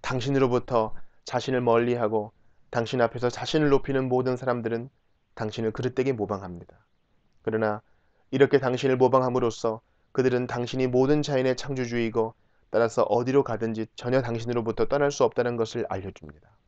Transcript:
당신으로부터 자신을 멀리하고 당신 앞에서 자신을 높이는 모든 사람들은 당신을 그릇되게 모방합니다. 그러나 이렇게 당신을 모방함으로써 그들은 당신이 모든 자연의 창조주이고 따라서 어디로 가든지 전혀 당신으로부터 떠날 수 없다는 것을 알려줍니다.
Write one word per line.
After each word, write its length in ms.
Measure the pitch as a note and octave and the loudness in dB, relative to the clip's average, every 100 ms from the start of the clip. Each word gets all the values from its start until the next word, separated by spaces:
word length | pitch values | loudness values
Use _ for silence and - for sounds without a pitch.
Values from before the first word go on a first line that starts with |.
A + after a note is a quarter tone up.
당신으로부터 920 | - C3 A#2 C#3 C3 B2 - B2 A2 - - _ | -4 -4 0 2 4 2 2 0 0 -2 -8 _
자신을 360 | - B2 B2+ B2+ | -6 -4 -2 0
멀리하고 720 | B2 A#2 A#2+ A#2+ A2 A2 G#2+ _ _ _ _ | 4 4 4 0 0 -2 -4 _ _ _ _
당신 260 | B2 A#2 B2+ | -4 -2 2
앞에서 300 | A#2 B2 A#2+ | 0 2 -4
자신을 380 | - A#2+ D#3+ D3+ | -4 -2 0 4
높이는 400 | C#3 - C3+ C3 | 4 2 -2 0
모든 280 | B2 B2 B2+ | 0 0 -2
사람들은 540 | C3 A#2+ A2+ A#2 B2+ _ _ _ _ | -2 -2 -2 -4 -6 _ _ _ _
당신을 360 | - A2 G#2 A2+ | -8 -8 -4 -4
그릇되게 420 | G#2+ B2 A#2 C3 | -2 -4 0 0
모방합니다. 640 | A#2+ G2+ G2+ F#2+ F2 E2 - _ _ _ _ _ _ | 0 -2 -4 -6 -14 -16 -20 _ _ _ _ _ _
그러나 380 | - A2 A2 G#2+ _ _ _ _ _ | -4 0 0 -2 _ _ _ _ _
이렇게 260 | C3+ C3+ C#3 | 2 4 4
당신을 380 | B2+ B2 C3+ B2+ | 2 0 0 4
모방함으로써 840 | B2+ C3 B2+ B2 A#2+ G#2+ A#2 A2 _ _ _ | 4 4 2 0 0 0 -4 -4 _ _ _
그들은 380 | - B2+ B2 B2 | 0 2 2 -2
당신이 400 | A#2+ A#2+ C3 C3 | -4 -4 -2 0
모든 340 | B2 C3+ D3+ | 2 4 2
자연의 340 | D3 C#3 B2+ B2+ | 2 0 0 -2
창조주이고 760 | C3+ C3 B2 A#2+ A2+ A2+ A2+ - _ _ _ | -4 -4 -2 -2 0 0 -2 -4 _ _ _
따라서 340 | - A2+ - | 0 2 2
어디로 400 | A2 A2 B2+ C3+ | 2 2 2 2
가든지 420 | C3+ A2 A2+ A2 A2 | 2 -2 -4 -4 -8
전혀 280 | - B2 C3 | -8 -2 -2
당신으로부터 640 | A#2+ A#2 A#2 A#2+ A2+ G#2+ A2 | 0 -6 -2 -2 -2 0 0
떠날 260 | C#3+ C#3+ | 2 0
수 100 | C#3+ | 2
없다는 340 | A#2+ - A#2+ A#2+ | 0 2 -2 -2
것을 300 | A2+ B2+ A2 | -4 -4 -6
알려줍니다. 640 | F#2+ F#2+ - D2+ - _ _ | -6 -8 -14 -20 -20 _ _